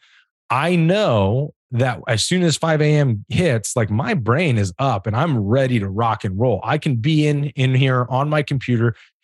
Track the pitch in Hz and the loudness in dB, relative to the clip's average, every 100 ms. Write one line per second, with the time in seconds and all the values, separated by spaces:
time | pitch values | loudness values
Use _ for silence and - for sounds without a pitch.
0 | _ _ _ _ - 123 165 175 160 202 | _ _ _ _ -6 -2 0 2 2 2
1 | 185 110 98 123 147 - - 123 127 - | 2 2 2 0 -4 -10 -6 -2 -2 -2
2 | - 110 - 180 170 139 165 151 151 147 | -2 -2 0 2 2 0 0 2 2 4
3 | 135 104 - 160 175 113 - 123 107 107 | 2 0 -2 0 2 0 -2 -2 0 0
4 | 240 190 107 139 170 113 95 - 135 101 | -2 -2 0 0 2 0 -2 -2 -2 -2
5 | 107 110 170 123 101 131 131 120 98 98 | -2 -2 0 0 0 0 2 0 -2 -2
6 | 117 107 101 95 127 98 - 151 156 120 | -2 -2 -4 -2 0 0 -2 -2 -2 -2
7 | 135 151 151 147 147 - 131 131 135 127 | 0 2 2 0 -4 -2 0 2 2 0
8 | 120 127 147 151 147 135 - 117 117 - | 0 -2 0 -2 -2 -4 -2 0 0 -2
9 | _ _ | _ _